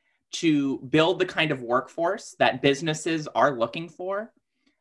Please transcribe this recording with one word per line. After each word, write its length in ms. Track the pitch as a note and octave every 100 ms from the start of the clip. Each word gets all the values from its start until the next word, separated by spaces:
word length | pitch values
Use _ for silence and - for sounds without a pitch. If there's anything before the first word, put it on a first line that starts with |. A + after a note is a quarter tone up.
| _ _ _
to 460 | - E3 D3 C#3 A#2+
build 380 | C3 D#3 E3 E3+
the 80 | F3+
kind 260 | F3+ D#3
of 100 | C3+
workforce 760 | A#2 B2 - - E3+ G#3 - -
that 240 | B2 B2+
businesses 680 | C#3+ C#3 D#3+ D#3 F3 D#3+ C#3+
are 240 | A2+ C3+ B2
looking 300 | A#2+ E3 E3+
for. 460 | - F3+ G3 A3+ _ _ _ _ _